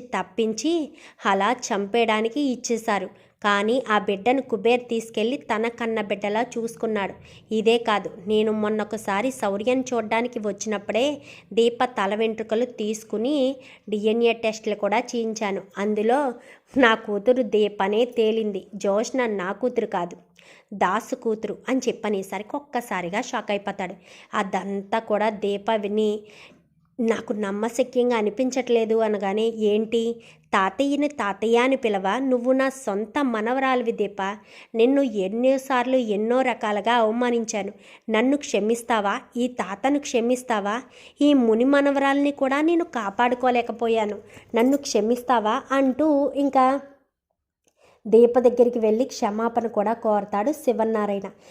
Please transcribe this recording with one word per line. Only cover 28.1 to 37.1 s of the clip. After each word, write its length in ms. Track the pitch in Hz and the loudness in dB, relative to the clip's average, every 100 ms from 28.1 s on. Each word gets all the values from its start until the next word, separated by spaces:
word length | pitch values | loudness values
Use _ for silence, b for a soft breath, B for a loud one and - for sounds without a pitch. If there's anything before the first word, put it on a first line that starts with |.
| 233 | 2
అనిపించట్లేదు" 800 | 214 214 262 262 247 233 220 220 | 0 0 -2 -2 0 2 2 2
అనగానే, 460 | 220 208 202 202 226 220 214 | 2 0 -2 0 -2 0 0
"ఏంటి 360 | 214 220 233 226 233 B B B | 2 0 0 -2 -4 B B B
తాతయ్యని 560 | 214 190 190 277 277 294 | 0 0 0 0 0 -2
తాతయ్య 460 | 294 202 196 220 233 | -2 -4 -2 2 2
అని 200 | 254 262 | 4 2
పిలవా? 360 | 240 196 190 226 | 0 0 0 0
నువ్వు 300 | 269 247 240 | 0 0 2
నా 140 | 262 269 269 | 2 0 -2
సొంత 400 | - 196 220 294 269 | -4 -4 -2 -2 0
మనవరాలివి 680 | 226 220 262 262 247 226 | 0 -2 0 0 0 0
దీప, 280 | 202 202 202 190 208 B B B 226 | -2 -2 -4 -6 -6 B B B 2
నిన్ను 260 | 240 277 269 208 | 4 4 2 0
ఎన్నోసార్లు 800 | 185 226 254 269 262 254 247 262 226 | -2 2 2 2 2 0 2 2 2
ఎన్నో 260 | 202 220 254 | 0 2 2
రకాలుగా 520 | 254 226 214 208 220 240 | 0 0 -2 -2 2 2
అవమానించాను, 760 | 220 | 2